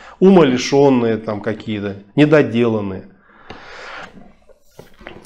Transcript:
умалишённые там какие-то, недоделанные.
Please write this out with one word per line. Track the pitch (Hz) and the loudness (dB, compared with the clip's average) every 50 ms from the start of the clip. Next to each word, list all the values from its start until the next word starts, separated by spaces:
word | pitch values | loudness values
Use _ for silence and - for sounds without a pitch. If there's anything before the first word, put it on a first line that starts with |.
| - - - - | -20 -16 -4 2
умалишённые | 185 190 196 180 156 135 123 123 - - 143 139 143 139 131 120 117 113 113 110 | 4 6 6 6 4 4 2 -2 -4 -2 0 2 4 4 2 2 0 -2 -4 -4
там | 110 110 107 101 - | -6 -8 -8 -8 -6
какие-то, | 117 104 - - 113 107 101 101 101 98 101 - _ - | -8 -8 -8 -8 -10 -8 -8 -8 -8 -10 -12 -16 _ 0
недоделанные. | 139 151 151 156 151 135 113 110 117 120 117 110 107 101 98 92 85 - - _ _ _ _ _ _ _ - - - - - - - - - - - - - - - - - _ _ _ _ _ _ _ _ _ _ - _ _ - - - - - - | 2 2 4 4 2 2 2 0 -2 -2 0 -2 -4 -6 -8 -10 -12 -16 -20 _ _ _ _ _ _ _ -20 -20 -20 -20 -20 -20 -20 -20 -18 -18 -18 -18 -20 -20 -20 -20 -20 _ _ _ _ _ _ _ _ _ _ -20 _ _ -20 -20 -20 -20 -20 -20